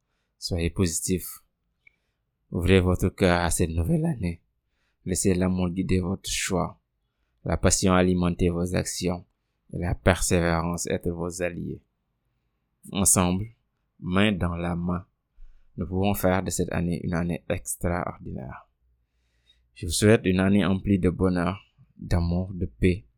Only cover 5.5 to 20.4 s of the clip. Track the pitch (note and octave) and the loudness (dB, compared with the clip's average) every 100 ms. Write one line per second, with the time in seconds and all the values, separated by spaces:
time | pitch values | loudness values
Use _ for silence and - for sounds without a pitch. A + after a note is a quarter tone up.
5.5 | F#2 F2+ F2+ F#2 F#2 F2+ F#2+ - - - | 0 -2 -2 0 0 0 -4 -6 -6 -2
6.5 | F#2 E2 - _ _ _ _ _ _ - | -2 -2 -6 _ _ _ _ _ _ -4
7.5 | E2 F#2+ - G2 F#2 F2+ F2+ F2+ F2 F2+ | 2 2 4 4 6 6 4 2 2 0
8.5 | E2+ F2+ F#2 F2 - F2 F2 - _ _ | 0 -2 -2 -4 -4 -4 -4 -10 _ _
9.5 | _ _ F2+ F2+ F#2 - F2+ - F2+ E2+ | _ _ -6 -4 0 0 0 2 2 2
10.5 | E2 E2+ E2+ - F2+ F2+ E2+ F2 F2 F2 | 0 -2 -6 -4 -4 -4 -4 -8 -6 -6
11.5 | E2+ D2 D2+ _ _ _ _ _ _ _ | -6 -10 -10 _ _ _ _ _ _ _
12.5 | _ _ _ - G2 F#2 - F2+ F#2 A2 | _ _ _ -10 -2 2 4 2 0 -4
13.5 | _ _ _ _ _ F#2 F#2 G#2+ F#2 F2 | _ _ _ _ _ -2 2 2 2 -2
14.5 | E2+ F2 E2+ F2 F2 - _ _ - - | -2 -4 -4 -2 -4 -6 _ _ -20 -20
15.5 | - _ - E2 F#2 G2+ G2 F#2 F#2 F#2 | -20 _ -10 -4 0 0 2 0 0 -2
16.5 | - F2 F2 F2 E2+ - E2+ F2 E2+ - | -4 -4 -2 -2 -2 -2 -2 -2 -6 -6
17.5 | F#2+ - - F2+ F2 - - F2 D#2+ B1+ | -8 -6 -6 -4 -2 -4 -8 -12 -12 -12
18.5 | - - _ _ _ _ _ _ _ _ | -14 -20 _ _ _ _ _ _ _ _
19.5 | _ _ - E2 D#2 G#2 A#2 G2 F#2 | _ _ -12 -6 2 4 6 4 2